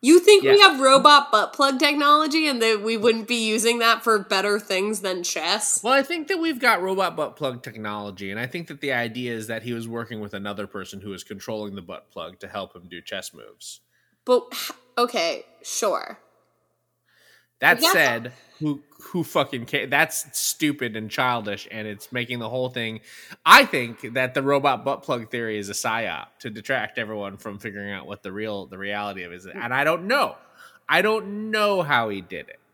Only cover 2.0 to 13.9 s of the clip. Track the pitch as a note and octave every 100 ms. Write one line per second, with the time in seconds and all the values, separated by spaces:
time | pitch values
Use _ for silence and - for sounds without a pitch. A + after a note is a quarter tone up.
2 | C#4+ D4 D#4 D#4 D#4 B3+ A3+ G#3+ G#3+ A3+
3 | A3+ A3+ G#3+ A#3+ A3 A3 A3+ A#3+ A#3 A3+
4 | A#3 G#3+ F#3+ G3 G3 G#3 G#3 F#3 G#3 G#3+
5 | F#3+ F#3 F3 F#3 D#3+ G#3 - - A3 C4+
6 | C4+ E4+ D4+ F#4+ E4 C4 B3+ G3+ F#3 F#3+
7 | F#3 E3 C#3 - C#3+ A#2+ B2 A2 G#2+ G#2
8 | G#2 F#2 G2 G2+ B2+ F3 E3 C#3+ C#3+ B2+
9 | A#2 A2+ B2 A2+ G#2+ A2+ A2+ A#2 A2+ A#2
10 | A2+ A2 G#2 G2+ G2+ G2+ G2+ G2+ F#2 G2
11 | G2+ F#2 - G2 - A2 G#2 G2 F2 F2+
12 | _ - E2 F#2 G2 G#2 F#2+ F2+ F2 F2
13 | - F#2+ - D2+ A1 _ - - _